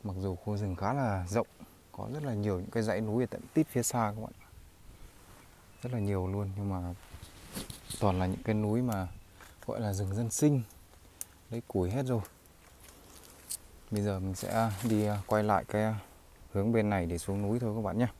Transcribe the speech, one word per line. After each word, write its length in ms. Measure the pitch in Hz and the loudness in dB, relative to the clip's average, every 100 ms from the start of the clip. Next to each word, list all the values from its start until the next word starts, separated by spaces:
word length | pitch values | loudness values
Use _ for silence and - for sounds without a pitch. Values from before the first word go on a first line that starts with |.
Mặc 120 | 104 95 | -6 -4
dù 160 | 95 90 | -4 -4
khu 200 | - 104 | -4 -2
rừng 200 | 104 87 | -2 -2
khá 160 | 98 | 0
là 340 | 139 123 98 90 | 0 0 0 0
rộng, 180 | 104 - - - - - | -2 -2 -8 -20 -20 -18
có 160 | - 101 | -10 -8
rất 100 | 143 | -6
là 120 | 143 | -4
nhiều 260 | 107 104 90 | -2 0 0
những 100 | 98 | -2
cái 120 | 117 | -2
dãy 180 | 110 98 | 0 0
núi 220 | 110 110 | 2 2
ở 40 | 123 | 0
tận 140 | - - | -4 -2
tít 120 | - 151 | 0 2
phía 140 | 123 | 0
xa 300 | 117 123 107 107 | 0 2 0 -2
các 60 | |
bạn. 100 | 110 - - - - - - - - - - - - - - - | -10 -12 -20 -20 -20 -20 -20 -20 -20 -20 -20 -20 -20 -20 -20 -10
Rất 100 | 123 | -4
là 60 | 123 | -2
nhiều 280 | 101 98 90 | 0 2 0
luôn, 240 | 98 98 95 | 0 -2 -2
nhưng 120 | 101 | -2
mà 260 | 92 87 87 - - - - - - - - - - | -2 -4 -8 -12 -18 -18 -18 -12 -12 -12 -14 -12 0
toàn 180 | 104 92 | 2 4
là 80 | 92 | 2
những 160 | 92 | 0
cái 120 | - | 0
núi 280 | 107 107 113 | 2 2 2
mà 260 | 127 101 90 - - - - - - | 2 0 -2 -8 -18 -20 -20 -12 -6
gọi 140 | 107 | -2
là 120 | 107 | -2
rừng 220 | 98 95 | 0 -2
dân 160 | 101 117 | -2 -2
sinh. 320 | - 151 139 113 - - - - - - - - | 4 4 4 0 -12 -20 -20 -20 -14 -14 -14 -10
Lấy 120 | 117 - | -10 -2
củi 220 | 98 90 | 0 2
hết 160 | 120 131 | 0 0
rồi. 140 | 117 95 - - - - - - - - - - - - - - - - | 0 -2 -14 -20 -20 -20 -20 -20 -20 -20 -20 -20 -20 -12 -12 -12 -20 -4
Bây 120 | 107 | 0
giờ 180 | 104 95 | 0 0
mình 140 | 95 | -2
sẽ 360 | 92 - 113 113 95 120 | -4 0 2 2 0 2
đi, 180 | 107 104 | 2 2
à, 160 | 104 - | 0 2
quay 160 | 107 | 4
lại 220 | 107 98 - | 6 4 4
cái, 140 | 104 | 2
à, 180 | 110 107 - - - - - | 2 0 -6 -20 -20 -20 -4
hướng 200 | 98 104 | 0 4
bên 180 | 113 104 | 4 4
này 160 | 98 85 | 2 0
để 120 | 85 | -2
xuống 240 | - 98 | -2 -2
núi 160 | 101 120 | 0 0
thôi 120 | 117 107 | 0 -2
các 60 | |
bạn 160 | 101 107 | 0 2
nhé. 100 | 123 | 0